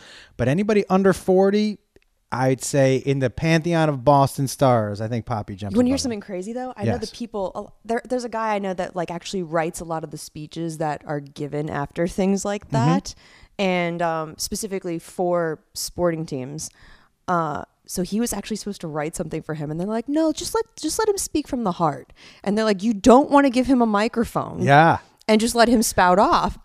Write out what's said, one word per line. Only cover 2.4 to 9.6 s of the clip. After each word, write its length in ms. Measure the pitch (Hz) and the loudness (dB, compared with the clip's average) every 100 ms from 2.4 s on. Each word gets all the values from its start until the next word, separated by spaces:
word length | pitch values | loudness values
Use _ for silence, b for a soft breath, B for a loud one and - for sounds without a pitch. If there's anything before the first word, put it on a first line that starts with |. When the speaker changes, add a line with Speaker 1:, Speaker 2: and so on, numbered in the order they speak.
| 131 131 | 0 0
Speaker 1:
say 320 | - 143 135 131 | 0 2 4 2
in 240 | 143 139 | 0 0
the 100 | 127 | -2
pantheon 580 | - 160 165 165 170 156 | -2 0 2 2 0 0
of 160 | 139 | 2
Boston 440 | 120 143 139 - 139 | 4 6 4 0 -4
stars, 520 | - 135 120 104 101 | 2 4 4 0 -4
I 60 | 110 | -4
think 160 | 120 | -4
Papi 300 | - 113 104 95 | -4 -6 -6 -10
jumps 180 | 101 | -4
Speaker 2:
You 40 | 220 | 0
wanna 100 | 247 | 2
hear 60 | |
Speaker 1:
above 0 | |
him. 40 | 269 | 0
Speaker 2:
something 220 | 254 214 | -4 -8
crazy 320 | - 185 190 | -8 -10 -8
though? 200 | 240 254 233 | -10 -10 -6
I 80 | |
know 80 | 214 233 | -4 -4
the 80 | 214 | -6
Speaker 1:
Yes. 40 | |
Speaker 2:
people, 380 | - 233 208 185 | -10 -10 -6 -6
uh, 160 | - 208 - | -8 -14 -14
there, 180 | 208 233 - | -4 -4 -2
there's 160 | 254 | -6
a 40 | 240 | -4
guy 260 | 220 220 | -4 -2
I 40 | 208 | -2
know 160 | 196 | -2
that, 220 | 185 185 180 | -4 -4 -4
like, 140 | 165 | -6
actually 300 | 170 - 196 | -8 -6 -6
writes 340 | 165 165 | -2 -2